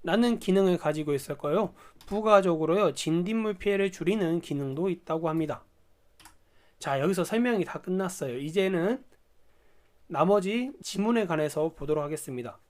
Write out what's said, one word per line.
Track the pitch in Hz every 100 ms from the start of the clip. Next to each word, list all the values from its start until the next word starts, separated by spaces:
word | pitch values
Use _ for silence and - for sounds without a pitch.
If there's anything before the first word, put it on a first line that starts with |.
라는 | 165 202 240 226
기능을 | - 190 190 175
가지고 | 151 156 147
있을 | 143 - 147
거예요. | 147 175 196 - - -
부가적으로요, | - 202 214 202 185 160 156 185 185
진딧물 | - 156 165 180 226 220
피해를 | 190 202 196 196
줄이는 | 185 165 214 170 170
기능도 | - 143 139 139 190
있다고 | 175 - 160 165
합니다. | 160 151 - - _ _ _ _ _ - - _ _ _ _
자, | - 139
여기서 | 156 185
설명이 | 165 226 247 220
다 | 170 -
끝났어요. | - 185 185 185 139 120
이제는 | 147 180 190 180 180 269 - _ _ _ - _ _ - _ _ -
나머지 | 156 170 208 185 226 262 -
지문에 | - 196 208 233 190
관해서 | 156 151 151 160
보도록 | - 143 151
하겠습니다. | 147 151 - 127 120 -